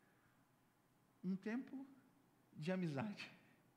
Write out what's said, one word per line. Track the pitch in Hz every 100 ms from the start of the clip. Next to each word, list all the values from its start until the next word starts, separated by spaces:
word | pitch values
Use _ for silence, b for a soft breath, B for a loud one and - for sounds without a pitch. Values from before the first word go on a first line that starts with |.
| b b b b - _ _ _ _ _ - _
Um | 180 190
tempo | 214 240 269 269 277 - - - - - - -
de | 151
amizade. | 185 170 139 110 101 - - - - -